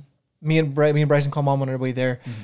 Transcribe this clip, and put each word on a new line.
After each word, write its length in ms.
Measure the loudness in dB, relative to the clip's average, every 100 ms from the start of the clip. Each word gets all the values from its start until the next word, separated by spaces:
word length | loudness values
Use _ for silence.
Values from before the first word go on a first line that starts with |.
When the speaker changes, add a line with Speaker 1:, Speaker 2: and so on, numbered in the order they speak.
| -8 _ _ _
Speaker 1:
Me 180 | -2 0
and 140 | 0
Bry-, 200 | 2 2
me 80 | 2
and 80 | 2
Bryson 220 | 2 2
called 140 | -2 0
Mom 160 | 0
on 60 | -2
our 80 | -4
way 120 | -4
there, 280 | -2 -2 -4
Speaker 2:
Mm-hmm. 180 | -8 -12